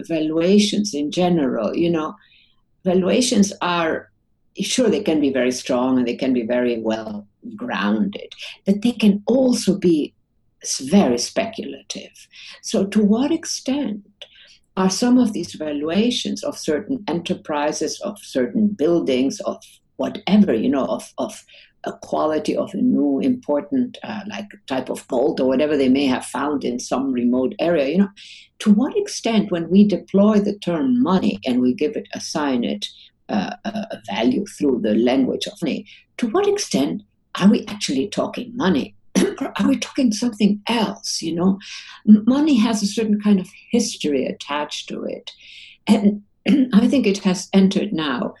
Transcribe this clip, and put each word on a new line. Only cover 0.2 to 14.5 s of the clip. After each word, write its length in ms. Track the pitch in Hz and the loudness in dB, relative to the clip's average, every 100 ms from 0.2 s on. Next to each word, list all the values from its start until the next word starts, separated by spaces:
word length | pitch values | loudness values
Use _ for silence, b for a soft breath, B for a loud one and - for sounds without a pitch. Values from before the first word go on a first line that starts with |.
| 156 160 170 208 208 - 208 | -2 0 4 4 4 0 -2
in 160 | 143 147 | -4 -4
general, 640 | - 180 170 135 120 107 - | 0 2 2 0 0 -2 0
you 120 | 170 | 0
know, 260 | 165 156 b b b b b _ _ | 0 -4 b b b b b _ _
valuations 720 | 185 185 180 208 254 214 196 - | 0 2 2 2 2 2 2 0
are, 500 | 175 175 165 156 - _ _ _ _ - | -2 0 -2 -4 -8 _ _ _ _ -8
sure, 300 | 196 - 240 | -2 2 2
they 120 | 151 | 2
can 200 | - 156 | 2 2
be 100 | 143 | 2
very 200 | 127 123 | 2 0
strong 460 | 127 - 123 127 131 | -2 -2 0 2 2
and 80 | 120 | 0
they 100 | 120 | -2
can 180 | 135 | 0
be 120 | 123 113 | 0 0
very 320 | 123 123 117 | 0 0 0
well 460 | 110 110 110 104 - _ 123 107 | -2 -4 -6 -12 -14 _ -18 -12
grounded, 760 | 123 95 101 107 104 - - B B B - | -8 -4 0 0 0 -4 -12 B B B -2
but 160 | 208 | 0
they 100 | 240 | 0
can 320 | 247 220 196 - | 2 4 4 2
also 500 | 254 262 208 - 190 | 2 2 2 0 2
be 360 | 185 160 135 _ _ _ _ _ | 2 2 0 _ _ _ _ _
s-, 180 | - - | -10 -8
very 380 | - 196 151 120 | 2 4 4 2
speculative. 1080 | - - - - 139 139 - - - - - B B B | -2 -4 -4 -6 -12 -12 -14 -14 -16 -20 -20 B B B
So 240 | - 208 196 | -4 -2 0
to 140 | 214 | 2
what 300 | 202 226 285 | 4 4 2
extent 760 | 330 - - - 277 233 208 - _ - b b | -2 -4 -8 -4 -4 -4 -8 -14 _ -20 b b